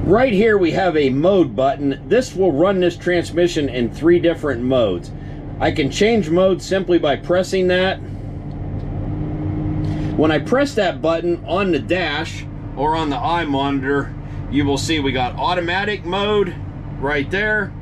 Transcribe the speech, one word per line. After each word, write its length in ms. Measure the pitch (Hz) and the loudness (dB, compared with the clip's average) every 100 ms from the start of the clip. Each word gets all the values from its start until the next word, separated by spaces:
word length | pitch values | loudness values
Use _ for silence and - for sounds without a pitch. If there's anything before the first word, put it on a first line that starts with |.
| - 208 | 4 4
Right 160 | 262 | 4
here 240 | 196 226 208 | 4 4 4
we 140 | 170 | 4
have 260 | 151 185 156 | 2 2 2
a 140 | 139 | 2
mode 440 | 131 170 196 147 | 4 4 4 4
button. 480 | 104 135 139 143 135 135 | 2 0 2 -2 -4 2
This 260 | 214 247 | 2 2
will 160 | 175 190 | 0 2
run 300 | 139 180 190 | 4 2 4
this 160 | 175 170 | 0 0
transmission 720 | - 175 - 160 175 165 139 | 0 0 0 0 2 2 -2
in 240 | 127 117 | -2 -4
three 260 | - 160 175 | 2 4 6
different 440 | 165 160 151 120 | 4 0 -2 -2
modes. 480 | 123 131 110 87 - - - - - - | 0 2 2 0 -8 -12 -12 -12 -12 -2
I 100 | 151 | -2
can 200 | 147 135 | 0 -2
change 400 | - 202 233 156 | 2 2 2 2
mode 320 | 170 190 175 | 2 4 2
simply 360 | - 190 175 170 | 0 -2 2 2
by 180 | 160 131 | 2 -2
pressing 500 | - 175 185 190 180 | 0 0 2 0 2
that. 300 | 180 190 - - - - - - - - - - - - 151 151 - 151 - - - - - - - | 2 0 -2 -8 -10 -10 -10 -10 -8 -8 -6 -6 -6 -6 -4 -4 -4 -4 -2 -2 -2 -2 -2 -2 2
When 140 | 156 | 2
I 80 | 151 | 2
press 360 | 151 247 285 - | 2 2 2 2
that 260 | 185 143 | 0 0
button 420 | 156 165 175 170 | 0 0 0 -2
on 260 | 147 170 196 | -2 0 2
the 80 | 151 | 0
dash 680 | 113 175 165 - 165 - - - - - | 0 0 0 -4 -6 -8 -10 -10 -10 -4
or 180 | 147 160 | 0 0
on 140 | 151 | -2
the 80 | 139 | -2
eye 260 | 151 170 | 0 0
monitor, 680 | 156 139 139 139 135 143 139 - - - - | 0 0 0 -2 0 -2 -2 -10 -10 -8 -2
you 140 | 139 | 0
will 140 | 143 139 | 2 0
see 220 | - 156 | 0 0
we 120 | 139 | 0
got 240 | 127 123 - | 0 -2 -2
automatic 680 | 156 180 170 180 202 202 165 | -2 0 0 -2 -2 -4 -4
mode 500 | 190 202 208 180 - - - - - | -2 2 2 0 -2 -10 -10 -10 -6
right 320 | 135 147 139 | -2 -2 -2
there. 400 | 190 214 214 196 - | -2 0 0 -2 -8